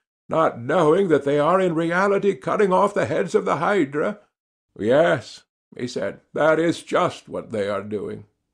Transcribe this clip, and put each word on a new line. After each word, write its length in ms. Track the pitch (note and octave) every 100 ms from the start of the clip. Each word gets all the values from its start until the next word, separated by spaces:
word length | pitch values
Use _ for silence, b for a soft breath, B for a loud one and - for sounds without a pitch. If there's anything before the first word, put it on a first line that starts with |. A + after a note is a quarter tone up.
| _ _ _
not 320 | D#3 D#3+ A#2
knowing 480 | A#2+ F3+ D3+ F3 G3
that 160 | C#3+
they 160 | C#3+ D3
are 220 | D3 F#3+
in 120 | F#3 D#3+
reality 600 | E3 F3 G3+ G3 G3 D#3
cutting 380 | - - G3+
off 200 | F3+ G3
the 120 | G3 B2
heads 300 | D#3+ F#3 G#3
of 100 | F#3+
the 120 | F3
Hydra." 600 | E3+ G3+ C#3 D3 F#3 G#3 _ _ _ _ _ -
"Yes," 640 | G#2 C3+ E3+ D3+ - - _ _ _ -
he 100 | B2
said, 320 | - G2 - _
"that 260 | D3+ D3+ D#3
is 240 | E3+ -
just 460 | - D3+ E3+ - -
what 220 | F2+ -
they 180 | A2 G2+
are 140 | G2+
doing." 420 | G#2 G#2 F#2 G#2+ G#2+ _ _